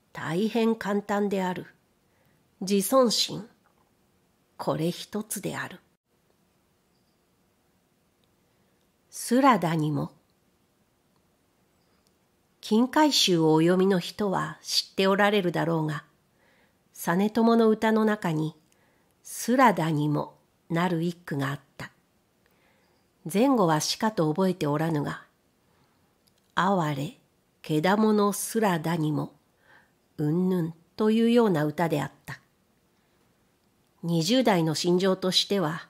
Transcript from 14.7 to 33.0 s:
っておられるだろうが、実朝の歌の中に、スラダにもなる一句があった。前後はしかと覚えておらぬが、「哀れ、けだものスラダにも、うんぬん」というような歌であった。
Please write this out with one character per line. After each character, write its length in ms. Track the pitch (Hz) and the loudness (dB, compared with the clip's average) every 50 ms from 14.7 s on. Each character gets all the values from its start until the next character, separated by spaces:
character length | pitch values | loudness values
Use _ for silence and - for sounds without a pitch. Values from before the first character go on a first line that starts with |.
| - - - - | -4 -4 -4 -4
っ 40 | _ | _
て 120 | - 190 190 | 0 2 2
お 80 | 196 | 4
ら 140 | 196 208 202 | 4 2 2
れ 120 | 208 208 | 2 2
る 100 | 185 175 | 0 0
だ 140 | 160 160 151 | 0 -2 -2
ろ 120 | 165 165 160 | 0 0 0
う 80 | 156 | -2
が、 200 | 151 151 147 - _ _ _ _ _ _ _ _ _ _ _ _ _ _ _ _ _ - | -2 -4 -6 -10 _ _ _ _ _ _ _ _ _ _ _ _ _ _ _ _ _ -20
実 380 | - - 190 170 180 202 214 | -8 -4 -2 0 0 0 0
朝 240 | 214 240 226 226 233 226 | 0 2 2 4 4 4
の 120 | 226 220 | 4 4
歌 220 | 220 214 226 220 | 2 2 2 0
の 140 | 220 220 214 | 2 2 2
中 260 | 214 214 214 - 180 | 2 0 -2 -2 -2
に、 240 | 160 151 156 156 - _ _ _ _ _ _ _ _ _ _ _ _ _ _ | -2 -2 -4 -6 -8 _ _ _ _ _ _ _ _ _ _ _ _ _ _
ス 340 | - - - - - 240 262 | -16 -14 -8 -2 0 2 4
ラ 160 | 262 233 190 | 4 4 4
ダ 180 | 180 160 160 | 2 0 0
に 160 | 160 147 147 151 | 0 0 0 0
も 300 | 147 147 143 - - _ _ _ _ _ _ - | 0 -2 -2 -6 -10 _ _ _ _ _ _ -6
な 180 | 170 170 175 185 | -2 -2 0 0
る 160 | 180 160 160 | -2 -2 -2
一 120 | 175 170 | -4 -6
句 220 | - - - 160 139 | -8 -10 -8 -6 -4
が 140 | 135 139 | -4 -4
あ 40 | 143 | -6
っ 40 | - - _ _ - | -8 -14 _ _ -18
た。 140 | - - _ _ _ _ _ _ _ _ _ _ _ _ _ _ _ _ _ _ _ _ _ _ _ _ _ _ - 165 | -18 -18 _ _ _ _ _ _ _ _ _ _ _ _ _ _ _ _ _ _ _ _ _ _ _ _ _ _ -12 -6
前 180 | 156 190 247 277 | -2 0 2 2
後 180 | 269 233 190 165 | 4 4 4 4
は 120 | 156 151 | 2 2
し 180 | 147 - - - | 0 -2 -4 -2
か 140 | - 220 | -4 -2
と 180 | 220 - 165 156 | -2 0 0 0
覚 200 | 151 190 190 190 | 0 0 0 0
え 40 | 175 | 0
て 140 | 180 156 147 | -2 -2 -2
お 100 | 143 151 | -2 -2
ら 140 | 160 165 | -2 -2
ぬ 120 | 165 147 143 | -2 -2 -4
が、 220 | 156 156 - - _ _ _ _ _ _ _ _ _ _ _ _ _ _ _ _ _ _ _ _ _ _ _ _ _ _ | -6 -8 -12 -16 _ _ _ _ _ _ _ _ _ _ _ _ _ _ _ _ _ _ _ _ _ _ _ _ _ _
「哀 400 | - 170 190 202 185 160 151 147 | -2 0 0 0 0 -2 -2 -4
れ、 240 | 139 143 175 - _ _ _ _ _ _ _ _ _ | -6 -8 -10 -12 _ _ _ _ _ _ _ _ _
け 200 | - - 160 151 | -8 -4 -2 0
だ 160 | 156 180 196 208 | 0 2 2 2
も 160 | 220 220 214 | 2 2 2
の 200 | 208 202 202 190 | 2 2 0 -2
ス 260 | - - - - 220 | -4 -8 -6 -4 -2
ラ 200 | 214 202 175 165 | 0 0 0 -2
ダ 180 | 156 170 170 165 | -2 -4 -4 -2
に 140 | 156 151 | -2 -2
も、 220 | 151 143 147 - - _ _ _ _ _ _ _ - - _ _ _ _ _ _ _ - | -2 -4 -6 -8 -12 _ _ _ _ _ _ _ -20 -20 _ _ _ _ _ _ _ -4
う 120 | 156 151 | -2 -2
ん 200 | 156 175 185 185 | 0 0 0 0
ぬ 120 | 185 180 | 0 0
ん」 120 | 165 170 165 - _ _ _ | -2 -4 -6 -12 _ _ _
と 140 | - 214 214 | -2 0 0
い 160 | 220 226 226 | 2 2 2
う 60 | 233 | 4
よ 140 | 233 240 233 | 4 4 4
う 40 | 214 | 4
な 160 | 175 147 151 | 2 2 0
歌 240 | 151 147 - 175 165 | -2 -2 -2 -2 -2
で 120 | 156 147 | -2 -2
あ 40 | 143 | -4
っ 60 | 143 - _ _ | -6 -10 _ _
た。 140 | - - - _ _ _ _ _ _ _ _ _ _ _ _ | -18 -18 -18 _ _ _ _ _ _ _ _ _ _ _ _